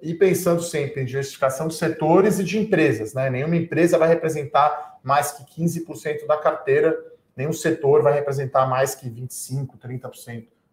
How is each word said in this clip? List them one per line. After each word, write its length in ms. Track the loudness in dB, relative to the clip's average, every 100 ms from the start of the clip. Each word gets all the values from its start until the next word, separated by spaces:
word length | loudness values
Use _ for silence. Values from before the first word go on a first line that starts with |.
e 120 | -6
pensando 480 | 2 2 4 2 0
sempre 400 | 0 -4 -4 -4
em 40 | -4
diversificação 640 | -4 -6 -2 -2 0 -6
de 60 | -2
setores 640 | -2 0 4 4 4 2
e 40 |
de 160 | 0 -2
empresas, 540 | 0 2 2 0 -4
né? 160 | -4 -2
Nenhuma 260 | -2 -2 -2
empresa 420 | 0 2 4 4
vai 120 | 4
representar 880 | 2 0 -4 -2 2 2 0 -10 -10
mais 300 | 0 0 0
que 140 | -4 -14
quinze 400 | -4 -2 -2 -8
por 100 | -8
cento 320 | -6 -4 -2
da 80 | 0
carteira, 640 | 0 -2 2 2 4 0 -6 -20 _
nenhum 200 | -8 -6
setor 480 | -2 -2 0 4 4
vai 100 | 4
representar 560 | 2 0 -4 -2 0 2
mais 280 | 2 0 -4
que 140 | -12
vinte 220 | -12 -12
e 40 | -12
cinco, 420 | -8 -6 -8 -10
trinta 320 | -12 -12 -12
por 80 | -16
cento 320 | -14 -14 -16 _ _